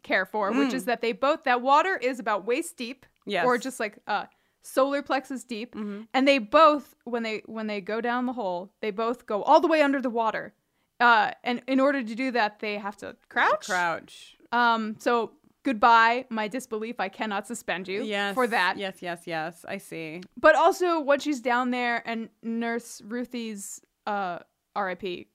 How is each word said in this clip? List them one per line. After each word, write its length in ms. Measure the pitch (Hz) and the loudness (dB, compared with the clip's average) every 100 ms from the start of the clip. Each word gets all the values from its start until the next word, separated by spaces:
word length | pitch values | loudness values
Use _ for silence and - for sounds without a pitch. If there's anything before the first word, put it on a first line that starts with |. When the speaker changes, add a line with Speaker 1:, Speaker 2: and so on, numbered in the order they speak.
Speaker 1:
care 220 | - 220 180 | -2 -2 -2
for, 260 | 214 196 | -2 -2
which 180 | 240 277 | 0 0
Speaker 2:
Mm. 40 | |
Speaker 1:
is 100 | 262 | -2
that 160 | 196 226 | -4 -2
they 100 | 233 | -2
both, 300 | 240 269 320 | 0 0 0
that 180 | 269 247 | 0 0
water 340 | 254 285 359 370 | 4 4 4 -2
is 240 | 247 247 | -4 -4
about 240 | 220 208 196 | -4 -4 -2
waist 300 | 262 320 - | -4 -4 -10
deep, 300 | 233 262 _ _ | -12 -12 _ _
Speaker 2:
Yes. 200 | - 196 | -4 0
Speaker 1:
or 140 | 247 247 | 2 0
just, 220 | 262 - | -2 -8
like, 180 | 220 - - | -8 -8 -6
uh, 200 | 202 - _ _ _ | -6 -6 _ _ _
solar 400 | - - 269 285 | -4 0 2 0
plexus 400 | 285 262 277 262 | -2 -4 -4 -12
deep, 320 | - 214 240 | -10 -10 -10
Speaker 2:
Mm-hmm. 280 | 214 208 202 220 | -10 -10 -10 -4
Speaker 1:
and 140 | 277 277 | 2 4
they 100 | 277 | 4
both, 560 | 208 294 311 294 - _ | 4 6 6 6 -4 _
when 220 | - 233 | -6 -6
they, 180 | 226 214 - | -4 -6 -8
when 200 | 220 214 | -8 -6
they 140 | 208 | -6
go 200 | 190 220 | -4 -4
down 260 | 233 240 247 | -2 -2 -2
the 60 | |
hole, 360 | 247 196 175 190 _ | -4 -4 -6 -8 _
they 120 | 214 | -8
both 340 | 196 226 254 - | -4 -4 -4 -4
go 160 | 208 | -4
all 160 | - 311 | 6 6
the 60 | 339 | 6
way 160 | 320 | 4
under 180 | 277 277 | 4 2
the 100 | 254 | -2
water. 440 | 226 220 208 165 _ _ _ _ _ | -2 -2 -2 -10 _ _ _ _ _
Uh, 320 | 240 226 196 - | 6 6 4 -2
and 160 | - 240 - | -6 -4 0
in 140 | 262 | 2
order 220 | 269 277 | 2 2
to 100 | 220 | -4
do 160 | 226 262 | -4 -2
that, 300 | 233 214 208 | 0 -2 -2
they 180 | 214 208 | -8 -6
have 180 | 208 - | -8 -10
to 180 | - - _ | -16 -16 _
crouch. 380 | - 320 605 - | 0 2 0 -2
Speaker 2:
Crouch. 720 | 180 175 156 - - - _ _ | -2 0 -4 -10 -20 -20 _ _
Speaker 1:
Um, 420 | 233 240 226 214 214 | 2 2 2 -2 -4
so 320 | - 240 214 _ _ _ | 0 0 -2 _ _ _
goodbye, 600 | 285 220 240 233 226 240 262 | -4 4 6 8 6 2 -4
my 160 | 220 214 | -6 -4
disbelief. 480 | 247 - 214 220 233 | -6 -8 -8 -8 -6
I 80 | 190 | -8
cannot 380 | - 220 196 214 | -6 -6 -6 -8
suspend 400 | 240 - 175 185 | -10 -6 -6 -6
you 140 | 196 | -6
Speaker 2:
Yes. 300 | 220 202 202 | -4 -2 -2
Speaker 1:
for 120 | 196 247 | 0 0
that. 320 | 220 180 196 | 2 0 0
Speaker 2:
Yes, 200 | 190 190 | -8 -8
yes, 200 | 180 170 175 | -10 -10 -6
yes. 380 | 160 160 170 - | -6 -6 -10 -12
I 120 | 196 | -12
see. 440 | - 165 160 165 185 - | -10 -12 -10 -12 -16 4
Speaker 1:
But 180 | 311 | 6
also, 460 | 285 330 - 359 330 | 8 6 4 2 2
when 180 | 269 277 | 2 2
she's 200 | 294 269 | 2 -4
down 300 | 233 240 247 | 0 0 0
there 300 | 247 240 233 233 | -2 -2 -4 -4
and 220 | 226 220 _ | -8 -10 _
Nurse 600 | 226 233 233 233 233 - | -8 -4 -4 -6 -8 -18
Ruthie's, 760 | 208 240 247 240 226 202 196 - _ _ - | -10 -8 -8 -8 -8 -10 -12 -16 _ _ -6
uh, 320 | 202 185 175 - _ _ 196 | -4 -4 -8 -14 _ _ -6
R 140 | 190 | -4
I 40 | |
P 320 | 180 190 175 - | -4 -8 -8 -12